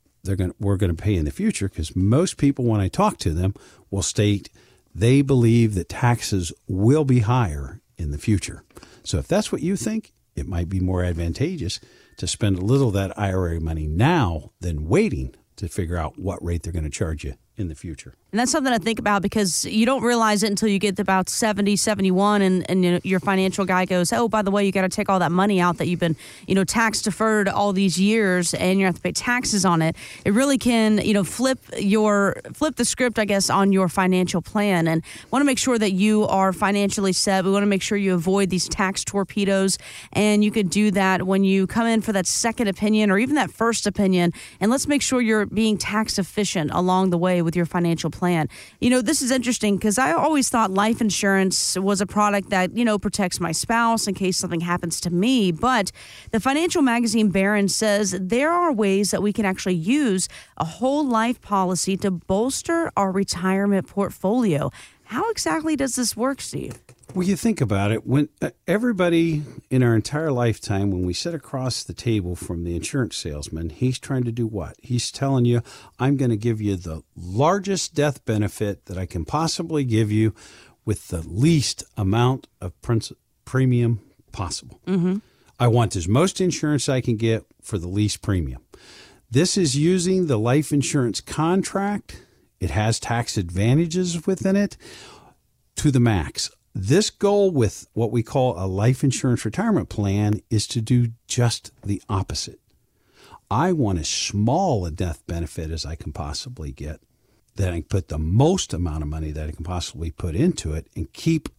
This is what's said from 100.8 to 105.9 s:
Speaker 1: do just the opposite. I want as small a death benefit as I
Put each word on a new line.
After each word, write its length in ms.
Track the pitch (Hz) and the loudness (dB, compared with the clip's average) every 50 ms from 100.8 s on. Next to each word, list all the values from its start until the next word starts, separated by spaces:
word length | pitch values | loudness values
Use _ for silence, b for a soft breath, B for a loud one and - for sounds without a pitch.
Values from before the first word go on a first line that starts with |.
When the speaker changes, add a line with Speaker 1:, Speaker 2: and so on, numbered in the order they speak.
Speaker 1:
do 280 | 110 - 127 123 120 117 113 - _ | -2 2 2 2 2 0 -4 -8 _
just 440 | - - 123 120 117 - - - - - _ - | -6 -2 0 0 0 0 -4 -8 -16 -20 _ -6
the 180 | 101 101 - - - | -6 -6 -6 -4 -4
opposite. 500 | 104 95 95 - 78 - - - - - _ _ _ _ _ B B B B B B B B B B B B - | -2 -2 -2 -4 -6 -8 -8 -10 -14 -18 _ _ _ _ _ B B B B B B B B B B B B -4
I 220 | 101 117 160 190 180 | -2 0 0 0 2
want 260 | 156 123 101 92 82 | 2 2 0 0 -2
as 80 | 78 | -2
small 760 | - - - - - - 101 104 117 135 175 196 180 131 101 87 | -4 -4 -4 -4 -4 -2 0 0 2 2 2 2 0 0 0 -2
a 60 | 82 | -4
death 320 | 76 - 95 85 80 - _ | -4 -4 -4 -4 -6 -8 _
benefit 420 | - 87 85 82 78 - - 80 78 | -8 -6 -6 -6 -6 -6 -8 -8 -6
as 160 | 82 78 - | -6 -8 -8
I 80 | 73 | -8